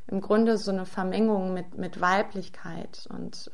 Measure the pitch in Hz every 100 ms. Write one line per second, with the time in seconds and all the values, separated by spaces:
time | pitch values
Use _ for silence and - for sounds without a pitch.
0 | - 196 196 220 226 220 202 190 185 -
1 | 185 196 220 202 185 185 175 - 180 180
2 | 180 196 220 190 175 - 175 165 - -
3 | - - - - -